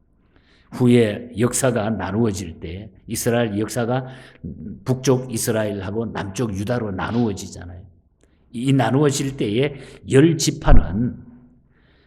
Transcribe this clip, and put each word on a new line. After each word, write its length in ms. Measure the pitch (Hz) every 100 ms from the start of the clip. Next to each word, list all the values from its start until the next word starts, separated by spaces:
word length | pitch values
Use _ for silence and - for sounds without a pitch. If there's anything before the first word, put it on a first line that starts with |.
| _ _ _ _ _ _ _
후에 600 | - 123 120 110 101 - 92
역사가 520 | 120 - 131 113 104
나누어질 680 | 104 92 101 117 92 87 82
때 320 | 87 90 - - -
이스라엘 500 | 110 123 117 120 101
역사가 500 | 107 127 113 127 127 - - - 90 - - -
북쪽 480 | - 131 147 127 127
이스라엘하고 760 | 113 123 110 107 101 92 104 113
남쪽 460 | 95 101 98 117 95
유다로 360 | 104 120 107
나누어지잖아요. 920 | 95 - 113 117 95 98 - 87 90 - _ _ _ _ _ _
이 220 | 117 131
나누어질 640 | 139 113 131 151 131 135 131
때에 380 | 117 107 147 143 - - 95
열 260 | 127 160 156
지파는 880 | - - - - - 95 120 - - - - _ _ _ _ _